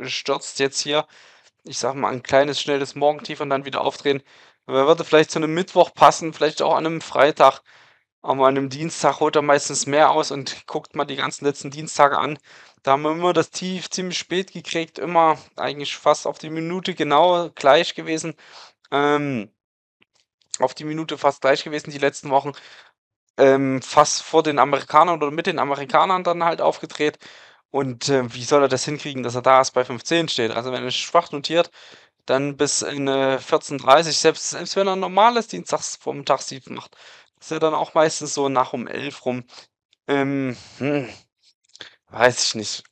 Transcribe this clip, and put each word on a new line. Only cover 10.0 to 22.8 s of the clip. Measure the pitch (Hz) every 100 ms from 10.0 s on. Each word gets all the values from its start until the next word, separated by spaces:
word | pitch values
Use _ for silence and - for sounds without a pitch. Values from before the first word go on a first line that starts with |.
| 147
aus | 151 151
und | 143 135 - -
guckt | 156 -
mal | 156
die | 143 139
ganzen | 139 -
letzten | 143 139 147
Dienstage | 143 156 - 143 139
an. | 139 151 _ - - _
Da | -
haben | 139
wir | 151
immer | 160 175
das | 165 151
Tief | - 185 185 -
ziemlich | - 185 170
spät | - 175 185
gekriegt, | 175 - 170 165 -
immer | 165 170 160 147 - -
eigentlich | 131 143 143 -
fast | 156 147 -
auf | -
die | 160
Minute | 160 165 185 180
genau | 170 151 143 175 175 165 -
gleich | 143 147 175 -
gewesen. | 165 160 165 - - - - _ -
Ähm, | 139 143 147 143 127 101 _ _ _ _ _ _ _ _ _ _ -
auf | 127
die | -
Minute | 151 156 160 147
fast | 143 139
gleich | 135 147
gewesen | 170 151 151
die | 143
letzten | 139 - 147
Wochen. | 135 143 - - -